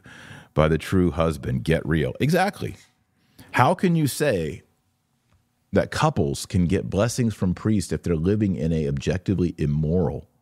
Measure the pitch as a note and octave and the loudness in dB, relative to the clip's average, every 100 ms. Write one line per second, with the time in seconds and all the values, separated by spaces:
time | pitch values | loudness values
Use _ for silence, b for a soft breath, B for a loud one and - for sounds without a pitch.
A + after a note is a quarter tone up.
0 | - B B B B - D#2 D#2+ - F#2+ | -18 B B B B 2 2 2 0 2
1 | F2 D2+ E2 D2 B1 B1+ D#2 D#2+ - D#2+ | 2 2 -2 -2 -4 -4 0 -2 0 0
2 | C2+ - C3 E3+ G3 - A1+ - - _ | -2 -2 0 0 0 -4 -10 -12 -20 _
3 | _ _ B B B - C3 F3+ F#3 E3 | _ _ B B B 2 2 4 2 2
4 | C#3 - D3 F#2+ D#2 E2 - _ _ _ | 2 0 0 0 -2 -6 -16 _ _ _
5 | _ _ _ _ _ _ _ G2 C2 - | _ _ _ _ _ _ _ 0 0 0
6 | D#3 B2 C#2+ C2+ - F#2+ E2+ F#2+ A#1+ F#2 | 0 2 -2 -2 -2 0 2 0 0 0
7 | A#2+ - A2+ - F#2 E2+ A2 G#2 - D#2 | 0 0 -2 -2 -2 0 0 0 0 -4
8 | F2 E2 F2 G#2+ G#2 E2+ E2 D#2+ C#2+ C#2 | -2 0 0 2 0 0 0 0 0 -2
9 | - E2 - F2+ F2 - D2 D2 D2+ F2+ | -2 -2 0 0 0 -2 -2 0 0 0
10 | E2 C#2 - _ | 0 -4 -12 _